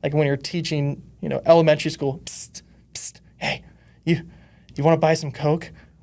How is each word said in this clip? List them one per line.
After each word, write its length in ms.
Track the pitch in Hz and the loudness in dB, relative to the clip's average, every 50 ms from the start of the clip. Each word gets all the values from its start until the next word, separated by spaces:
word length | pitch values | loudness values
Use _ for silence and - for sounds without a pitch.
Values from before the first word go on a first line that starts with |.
like, 120 | - 151 143 | -4 0 0
when 140 | 151 151 | 2 2
you're 100 | 139 139 | 2 0
teaching, 640 | 143 - - - 175 156 - 160 147 143 143 143 - - - - - | -2 -4 -6 -6 -6 -4 -2 -2 -2 -2 -2 -4 -6 -12 -20 -16 -10
you 80 | - 160 | -8 -6
know, 120 | 139 135 - | -6 -4 4
elementary 460 | - 165 170 165 160 151 147 - 156 | 6 6 6 8 4 4 2 0 -6
school, 280 | 135 - 147 139 135 165 - | -4 -4 -4 -4 -4 -6 -8
Psst, 360 | - - - - - _ - - _ - - _ _ _ | -8 -8 -8 -8 -10 _ -20 -20 _ -20 -20 _ _ _
psst, 260 | - - - - - _ - _ | -8 -8 -8 -10 -12 _ -20 _
hey, 260 | _ - - - - - - - _ _ _ _ _ _ | _ -6 -6 -6 -6 -10 -20 -20 _ _ _ _ _ _
you, 160 | 165 170 165 - - - - - _ - - - - - | -2 -2 -2 -2 -12 -20 -20 -20 _ -20 -20 -20 -16 -8
you 80 | - 143 | 0 2
wanna 140 | 160 165 | 2 4
buy 160 | 156 160 160 165 | 4 4 2 2
some 180 | 160 160 147 | 0 -2 -8
Coke? 400 | 123 - 143 147 151 160 - - - - - | -8 -4 -2 0 0 0 -4 -10 -18 -20 -20
<laughs> 120 | - _ _ | -20 _ _